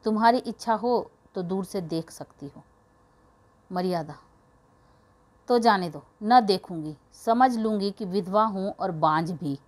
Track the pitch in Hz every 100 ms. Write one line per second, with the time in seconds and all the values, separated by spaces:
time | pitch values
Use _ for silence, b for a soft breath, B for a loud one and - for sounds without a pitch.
0 | 220 214 226 247 226 - - 220 233 240
1 | - _ _ - 175 190 185 202 165 165
2 | 160 - 139 _ 143 - - _ _ _
3 | _ _ _ _ _ _ _ 180 185 175
4 | 156 - _ _ _ _ _ _ _ _
5 | _ _ _ _ - 240 226 202 175 143
6 | - _ 214 247 208 185 - 170 151 151
7 | _ - - 233 262 233 220 214 202 196
8 | 208 190 185 202 220 190 190 - 190 165
9 | 160 156 165 170 156 139